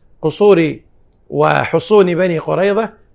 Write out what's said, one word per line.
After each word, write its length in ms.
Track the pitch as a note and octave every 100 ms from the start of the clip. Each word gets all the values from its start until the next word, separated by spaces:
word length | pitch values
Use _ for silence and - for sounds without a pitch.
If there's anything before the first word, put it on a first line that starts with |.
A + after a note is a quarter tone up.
| _ _
قصور 540 | D#3+ D3+ G#3 F#3 D#3+ B2 - _ _ _ _
وحصون 840 | C#3+ D#3 D3 C3 E3 - G#3 F#3 E3+
بني 240 | F#3 E3
قريظة 540 | - D3+ G3 G3+ G#3+ - _